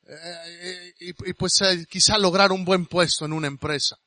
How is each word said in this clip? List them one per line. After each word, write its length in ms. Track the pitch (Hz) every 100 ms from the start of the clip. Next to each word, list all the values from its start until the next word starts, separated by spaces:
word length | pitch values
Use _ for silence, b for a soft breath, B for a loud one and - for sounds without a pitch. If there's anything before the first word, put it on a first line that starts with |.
| _
eh, 800 | 151 170 170 165 170 180 180 180 _
y, 320 | 180 175 196
y 40 |
pues, 260 | 175 185 -
eh, 260 | 196 180 165
quizá 300 | 185 - 208
lograr 320 | 190 185 196
un 140 | 190
buen 220 | 180 185 170
puesto 380 | 175 170 -
en 80 | 151
una 140 | 156 147
empresa. 500 | 139 147 147 - -